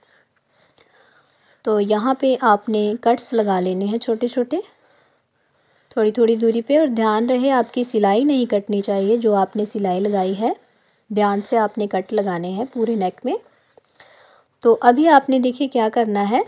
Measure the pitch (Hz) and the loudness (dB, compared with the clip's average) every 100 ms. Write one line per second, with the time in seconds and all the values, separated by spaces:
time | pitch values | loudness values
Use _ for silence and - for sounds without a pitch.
0 | _ _ _ _ _ _ _ _ _ _ | _ _ _ _ _ _ _ _ _ _
1 | _ _ _ _ _ _ - 208 202 208 | _ _ _ _ _ _ -2 0 0 0
2 | 247 269 269 254 240 208 - 214 208 226 | 0 0 0 2 4 2 0 -2 -2 0
3 | 233 247 - 233 208 185 185 185 202 226 | 0 0 0 -2 0 0 0 -2 -2 -4
4 | - 220 240 254 247 339 - _ _ _ | -4 -4 -2 -2 -2 -4 -8 _ _ _
5 | _ _ _ _ _ _ _ _ _ - | _ _ _ _ _ _ _ _ _ -2
6 | 214 214 226 226 226 226 226 294 311 226 | 0 2 0 2 0 0 0 0 2 0
7 | 220 214 240 254 269 262 262 - 247 214 | 0 0 0 0 2 0 0 -4 -4 0
8 | 202 208 285 269 240 208 202 202 202 196 | 2 2 2 0 0 -2 -2 -4 -2 -2
9 | 196 233 226 202 190 214 208 220 196 180 | 0 0 2 0 0 -2 -6 -4 -2 -2
10 | 208 202 185 196 233 - _ _ _ _ | -2 -2 -2 -2 -4 -4 _ _ _ _
11 | - 208 208 202 202 233 208 - 202 185 | -6 -2 0 -2 -2 -2 -2 -4 -4 -4
12 | 190 214 202 175 175 190 262 247 220 226 | -4 -4 -2 -4 -6 -6 -6 -4 -2 -2
13 | 185 - 247 440 - _ _ _ _ _ | -4 -4 -6 -6 -8 _ _ _ _ _
14 | - _ _ _ _ _ 233 226 240 247 | -20 _ _ _ _ _ 2 4 4 4
15 | 330 285 269 262 247 247 269 247 220 240 | 6 4 4 0 0 -2 -2 0 0 0
16 | 220 202 202 247 | 0 0 0 -2